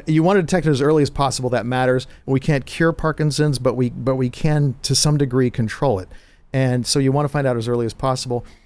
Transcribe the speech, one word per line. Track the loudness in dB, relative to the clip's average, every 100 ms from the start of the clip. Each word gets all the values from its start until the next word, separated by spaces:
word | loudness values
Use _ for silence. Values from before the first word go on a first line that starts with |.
| 0
you | 2
want | 4 2
to |
detect | 2 0 2
it |
as | 2
early | 2 2
as | 2
possible. | 0 -2 -2 -2
That | -2 -2
matters. | 0 2 0 -2 -12 -2
We | -2
can't | 2 -2 -2
cure | 0 0
Parkinson's, | 0 -2 0 -2 0 0 0
but | 0 0
we, | -2
but | -2 -2 0
we | -2
can, | -2 0 2 0 -2
to | -2 2
some | 2 2
degree, | 2 2 0
control | 0 -4 0 0 -2
it. | -4 -18 -20 _ -6
And | -2 0 0 0
so | 0
you | 2
want | 2 0
to |
find | 0 0
out | -2
as | -2
early | -2 -2
as |
possible. | -4 -4 -4 -4 -6 -8 -20